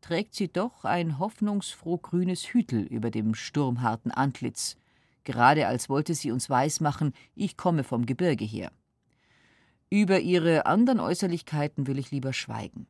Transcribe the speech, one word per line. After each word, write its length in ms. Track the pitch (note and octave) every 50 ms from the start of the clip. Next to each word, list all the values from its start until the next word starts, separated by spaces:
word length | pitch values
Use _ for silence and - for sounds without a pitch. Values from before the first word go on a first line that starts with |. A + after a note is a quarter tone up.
trägt 340 | - - E3+ E3 G#3 - -
sie 120 | - G3+ E3+
doch 380 | _ F3+ G3 B3 _ _ -
ein 340 | - - F3 E3+ E3 D3+ C3+
hoffnungsfroh 760 | F3+ G#3+ - - G#3+ G#3 G#3 G3+ - - - - - E3 F3 F3
grünes 560 | - - - F3+ F3+ F3+ F#3 F3 - - -
Hütel 300 | A#3+ A3 - - A2+ G2
über 280 | - - A2+ G#2+ A#2
dem 220 | A2 A2 G#2+ A2 A2
sturmharten 760 | - - - - D3 D3 C3 B2 A#2+ B2 A#2 A2 A2+ _ A#2+
Antlitz, 680 | - - C3+ C#3 - - C3 A#2+ - - - - - _ _ _ _ _ _ _ _ _ _
gerade 420 | - C3 A#2+ A#2+ B2+ D3 D#3 C3+ F#2+
als 220 | A#2+ B2 - -
wollte 260 | C#3 C#3 D3+ - E3+
sie 160 | D3+ - -
uns 180 | A2+ B2+ - -
weismachen, 640 | C#3 B2 C3+ D#3 D3 - D#3+ D3 C#3 - D#3 D3 - - - _ _
„Ich 220 | - G3 G3 - -
komme 260 | - F#3 E3+ D#3 C3
vom 220 | - C3 A#2 A#2+
Gebirge 400 | A#2 C3 - F3+ F3 C#3+ A2 A2
her.“ 260 | G#2+ G#2+ G#2 F2+ - _ _ _ _ _ _ _ _ _ _ _ _ _ _ _ _ _ _ _ _ _ _ _ _
Über 320 | - G3+ G#3+ F#3 F#3+ F#3
ihre 440 | - E3+ F3+ F3 D#3+ E3+ E3 D3+ -
anderen 340 | - D3+ G3+ A#3+ B3 C4 G#3+
Äußerlichkeiten 880 | - G2+ F3 F3 - F#3 E3+ E3+ - - D3+ D3+ D3 D3+ _ - C#3 B2+
will 120 | C3+ C3+
ich 120 | C3+ -
lieber 220 | - C#3 B2+ C3+ B2+
schweigen. 540 | - - - A2 A2 G#2+ - _ - - _